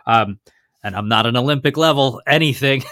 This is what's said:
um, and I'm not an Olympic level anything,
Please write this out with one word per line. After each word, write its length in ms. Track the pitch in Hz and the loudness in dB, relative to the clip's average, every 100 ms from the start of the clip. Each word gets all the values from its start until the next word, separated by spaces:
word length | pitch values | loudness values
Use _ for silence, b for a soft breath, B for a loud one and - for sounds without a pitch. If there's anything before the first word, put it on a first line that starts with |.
| - | 0
um, 340 | 113 104 98 b b b _ | 0 0 -6 b b b _
and 140 | 104 101 | -10 -6
I'm 120 | 104 | -2
not 180 | 110 117 | 0 2
an 100 | 120 | 0
Olympic 400 | 135 143 139 147 | 0 0 0 2
level 460 | 160 143 135 - - | 2 2 0 -2 0
anything, 560 | 156 156 117 139 135 - | 2 2 0 0 0 -2